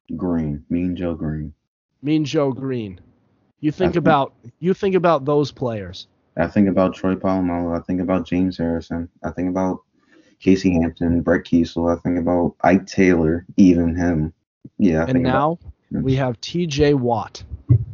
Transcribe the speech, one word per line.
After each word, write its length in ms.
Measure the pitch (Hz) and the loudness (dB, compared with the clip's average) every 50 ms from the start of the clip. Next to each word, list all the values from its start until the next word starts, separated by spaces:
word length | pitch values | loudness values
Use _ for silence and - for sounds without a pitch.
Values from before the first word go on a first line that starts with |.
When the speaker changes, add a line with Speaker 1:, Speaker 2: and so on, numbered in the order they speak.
| _ - 85 | _ -14 -8
Speaker 1:
Green, 480 | 82 95 90 85 82 80 76 73 73 - - | -6 -4 -2 -2 -2 -2 -4 -6 -8 -6 -6
Mean 280 | 87 87 90 92 90 | -4 -2 -2 -2 -4
Joe 180 | 90 92 85 82 | -4 -4 -6 -6
Green. 400 | 78 80 76 76 76 76 73 - _ _ _ _ _ _ _ _ _ - | -4 -6 -6 -6 -6 -8 -10 -14 _ _ _ _ _ _ _ _ _ -4
Speaker 2:
Mean 220 | 147 156 156 151 | -2 0 0 0
Joe 280 | 131 135 156 143 135 127 | 0 0 0 0 0 -2
Green. 480 | 123 135 135 127 120 110 101 92 80 - _ _ _ _ _ _ _ _ _ _ _ | -4 -6 -6 -6 -6 -6 -8 -12 -14 -20 _ _ _ _ _ _ _ _ _ _ _
You 100 | 147 151 | -4 -4
think 200 | 147 - 185 175 | -2 0 0 0
Speaker 1:
I 20 | 165 | 0
think 40 | 170 | 0
Speaker 2:
about, 360 | 143 165 156 139 135 - - _ - 117 - _ | 2 2 2 2 0 -2 -6 _ -20 -20 -14 _
you 160 | 156 180 190 | -2 -2 -2
think 220 | - 214 196 190 | 0 0 0 0
about 280 | 185 170 175 160 139 135 | 2 2 2 2 2 0
those 280 | 147 147 147 147 131 - | 0 0 2 0 0 -4
players. 560 | - 131 120 113 104 95 87 90 - - - _ _ _ _ _ | -6 -6 -6 -4 -6 -8 -10 -12 -16 -18 -20 _ _ _ _ _
Speaker 1:
I 120 | - 85 - | -2 -2 0
think 200 | - 107 101 95 | 2 2 4 4
about 260 | 85 92 92 92 87 | 4 4 2 2 0
Troy 180 | - - 95 92 | -2 -2 -2 -2
Polamalu. 640 | 92 - 98 95 92 92 90 87 87 87 85 85 85 | 0 0 -2 0 0 0 0 -2 -2 -2 -2 -4 -4
I 40 | - | -4
think 160 | - 92 90 | -4 -4 -2
about 260 | 92 95 92 90 85 | 0 0 0 -2 -2
James 320 | - 87 87 92 92 90 - | -2 0 0 0 0 -2 -2
Harrison. 500 | 85 85 85 82 78 - 82 85 85 85 _ _ - | -2 -2 -2 -4 -4 -6 -8 -8 -8 -10 _ _ -12
I 80 | 85 | -10
think 180 | 80 - 92 92 | -8 -6 -6 -4
about 360 | 90 92 92 92 87 - _ _ _ _ _ _ _ _ _ _ _ _ | -2 -2 -2 -2 -4 -6 _ _ _ _ _ _ _ _ _ _ _ _
Casey 320 | - 92 95 95 - 95 87 | 2 4 4 4 4 2 2
Hampton, 480 | 82 82 78 78 - 90 85 85 85 | 2 2 0 -2 -2 0 0 2 2
Brett 240 | 80 85 85 90 - | 2 2 0 0 0
Keisel. 520 | - - 85 82 80 - 85 85 85 85 | 2 2 2 2 0 0 -2 0 0 0
I 40 | 87 | 0
think 180 | - 87 87 87 | -2 -2 -2 -2
about 380 | 85 87 90 87 85 76 - _ - | 0 0 0 0 0 -2 -2 _ 2
Ike 240 | 85 - 95 - | 2 4 2 0
Taylor, 600 | - - - 95 90 90 82 80 78 82 90 - - - | -2 -2 2 2 4 4 2 2 0 -2 -2 -6 -4 2
even 380 | - 98 90 87 87 85 85 82 | 4 6 6 6 4 2 0 -2
him. 380 | 90 87 87 85 78 78 80 - _ _ _ _ _ - - - - | -2 -2 0 0 0 -2 -4 -6 _ _ _ _ _ -20 -16 -4 -2
Yeah, 200 | 104 92 80 78 | 0 2 2 0
I 60 | 82 | 0
Speaker 2:
And 80 | - 131 | 0 0
Speaker 1:
think 120 | - - | 0 0
Speaker 2:
now 340 | 127 127 135 143 156 170 - - - - _ _ _ - | 0 0 0 0 -2 -2 -6 -10 -16 -20 _ _ _ -6
Speaker 1:
about, 100 | - - | -4 -2
Speaker 2:
we 140 | 135 131 | 0 0
have 240 | 135 135 127 117 - | 0 0 -2 -4 -6
T 260 | - - - 170 180 | -10 -8 -6 -4 -4
J 280 | 160 135 139 147 147 147 | -4 0 2 2 4 4
Watt 500 | 135 120 120 - - - - - - - - - - - - 120 - - - | 2 2 0 -2 -2 -4 -6 -12 -18 -16 -16 -16 -8 0 2 2 2 2 -2